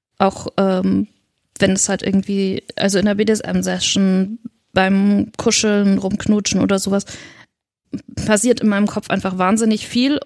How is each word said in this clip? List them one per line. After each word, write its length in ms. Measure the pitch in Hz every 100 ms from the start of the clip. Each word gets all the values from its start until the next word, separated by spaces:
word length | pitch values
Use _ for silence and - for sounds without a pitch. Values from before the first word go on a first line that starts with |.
| _ -
auch, 300 | 196 - - -
ähm, 520 | 190 185 190 190 208 _ _ _ _ -
wenn 140 | 196
es 180 | 190 -
halt 120 | 190
irgendwie, 600 | - 196 190 196 190 190 - -
also 220 | 196 190
in 60 |
der 120 | 208 202
B-D-S-M-Session, 1200 | 214 214 - 180 185 180 - 196 196 185 190 226 - - _
beim 600 | 190 190 196 202 202 202 -
Kuscheln, 640 | 240 214 214 208 202 196
Rumknutschen 640 | 190 196 - 208 202 190
oder 160 | 196 196
sowas, 260 | 190 202 - - - - - _ _ _ _ - - -
passiert 420 | - 214 240 240
in 100 | 220
meinem 200 | 202 208
Kopf 200 | 214 -
einfach 300 | 196 196 185
wahnsinnig 480 | 185 220 226 214 -
viel 320 | 240 262 294